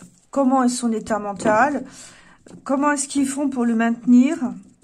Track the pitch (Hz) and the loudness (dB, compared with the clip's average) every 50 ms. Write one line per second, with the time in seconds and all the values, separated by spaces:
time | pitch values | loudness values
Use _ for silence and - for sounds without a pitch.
0 | - - _ _ _ _ - 277 277 254 269 262 247 240 247 - 247 233 220 214 | -20 -20 _ _ _ _ -2 0 2 2 4 2 2 2 0 -2 -2 -2 -2 -4
1 | - - 220 208 208 202 196 175 - 220 214 214 254 294 285 247 - - - - | -4 -4 -4 -4 -4 -6 -6 -2 0 2 2 4 2 2 0 -4 -8 -10 -16 -20
2 | - - - - - - - _ - - - - - - 269 277 285 294 294 285 | -20 -20 -20 -20 -20 -20 -20 _ -20 -20 -20 -12 -6 -4 -2 0 2 0 0 -2
3 | - - - 285 269 269 - 269 294 262 269 247 240 233 233 220 233 233 233 - | -4 -4 -4 -2 -2 -2 -2 -4 -4 -4 -2 -2 -2 0 0 0 0 -2 -2 -2
4 | - 247 247 247 262 294 330 - 254 208 185 - - - _ _ | 2 4 6 6 6 4 0 -4 -6 -6 -8 -10 -16 -20 _ _